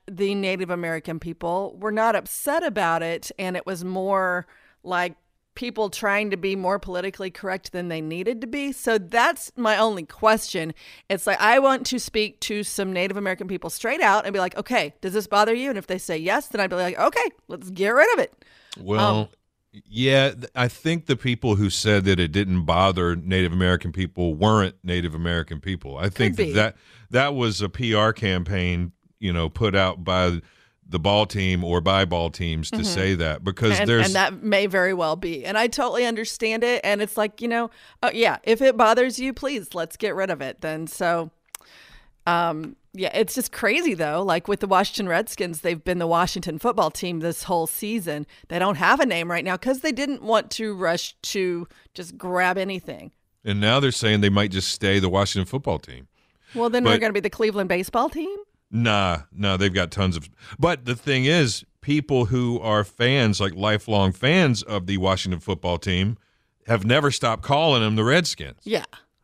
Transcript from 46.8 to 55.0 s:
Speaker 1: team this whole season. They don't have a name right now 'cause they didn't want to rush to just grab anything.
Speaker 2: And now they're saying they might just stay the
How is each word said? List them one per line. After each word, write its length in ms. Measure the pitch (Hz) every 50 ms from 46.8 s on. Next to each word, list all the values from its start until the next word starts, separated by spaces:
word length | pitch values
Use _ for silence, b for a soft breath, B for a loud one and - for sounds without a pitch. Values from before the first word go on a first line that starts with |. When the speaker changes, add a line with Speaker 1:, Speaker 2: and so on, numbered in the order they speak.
| 180 156
Speaker 1:
team 300 | - - - 180 175 160
this 240 | 160 170 160 - -
whole 220 | - 190 170 160
season. 600 | 160 - - - 208 226 226 170 165 147 147 147 B B B B B
They 100 | 165 175
don't 180 | 185 202 190
have 240 | 135 180 180 247 269
a 60 | 277
name 240 | 247 185 170 165 170
right 140 | 175 170 -
now 120 | 190 185
'cause 240 | 185 - 247 269 262
they 120 | - 311 247
didn't 300 | 247 285 285 277 - -
want 280 | 214 226 214 - - -
to 220 | - 220 214 202
rush 400 | 185 185 165 170 170 - - - _ -
to 460 | - - 202 190 180 175 170 175 b b b b b -
just 220 | - 175 170 -
grab 400 | - - 180 180 180 185 180 180 190
anything. 540 | 190 196 190 175 - - 127 80 82 - _ _ _ _ _ _ -
Speaker 2:
And 160 | 110 101 104
now 200 | 101 110 120 139
they're 120 | 139 131 120
saying 300 | - 117 107 107 104 104
they 60 | 101
might 200 | 98 101 104 101
just 200 | 92 95 - -
stay 280 | - - 107 98 98
the 100 | 101